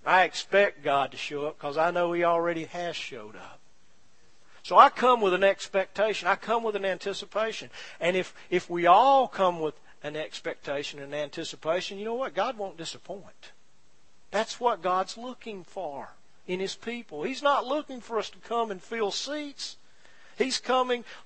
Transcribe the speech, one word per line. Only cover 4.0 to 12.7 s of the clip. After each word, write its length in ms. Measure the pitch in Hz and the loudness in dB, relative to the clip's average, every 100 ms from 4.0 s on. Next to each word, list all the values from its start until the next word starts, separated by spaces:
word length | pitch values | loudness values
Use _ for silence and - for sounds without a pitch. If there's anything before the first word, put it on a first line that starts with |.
| - - - - - - | -20 -20 -20 -20 -20 -18
So 160 | - 180 | 4 10
I 100 | 262 | 10
come 320 | - 247 247 | 8 4 4
with 140 | 202 | 4
an 100 | 180 | 4
expectation. 840 | 196 190 - 196 185 - 214 202 175 | 4 2 -2 -2 -2 0 0 0 0
I 80 | 196 | -2
come 260 | - 233 | 0 -2
with 140 | 226 208 | 0 -2
an 100 | 190 | -2
anticipation. 840 | 180 196 190 202 196 220 202 120 - - - | -2 -6 -8 -6 -4 -4 -6 -14 -16 -16 -2
And 160 | 170 185 | 0 0
if, 180 | 175 - - | -2 -10 -2
if 220 | 175 - | -2 -2
we 160 | 175 170 | 2 8
all 420 | 190 262 269 247 | 8 8 6 4
come 320 | - 185 175 | 2 0 2
with 140 | 156 - - - | -6 -6 -20 -12
an 140 | 147 151 | -10 -8
expectation 800 | 156 - 165 156 - 143 147 147 | -10 -8 -8 -8 -6 -6 -6 -10
and 160 | 139 | -10
anticipation, 840 | 147 143 170 156 151 156 175 - 196 | -8 -6 -8 -10 -6 -2 -2 -2 -8
you 80 | 214 | -6
know 80 | |
what? 180 | 233 262 | -4 -4
God 220 | 156 226 226 | -2 -2 -4
won't 220 | 196 | -10